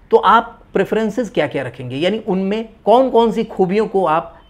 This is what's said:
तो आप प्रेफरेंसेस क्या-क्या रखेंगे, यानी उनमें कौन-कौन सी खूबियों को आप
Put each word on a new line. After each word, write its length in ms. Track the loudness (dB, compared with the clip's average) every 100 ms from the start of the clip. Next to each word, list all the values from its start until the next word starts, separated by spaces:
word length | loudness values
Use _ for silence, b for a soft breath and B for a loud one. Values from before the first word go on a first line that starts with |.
| _
तो 60 | 2
आप 440 | 4 4 2 -10 -6
प्रेफरेंसेस 560 | -4 -2 -2 -2 -4 -4
क्या-क्या 320 | -2 -2 -4
रखेंगे, 340 | -8 -10 -10 -4
यानी 220 | -2 -2
उनमें 500 | -4 -4 -2 -4 -8 -6
कौन-कौन 480 | 2 2 4 2 2
सी 120 | 0
खूबियों 420 | -4 -2 0 0 0
को 200 | 0 0
आप 320 | 0 -2 b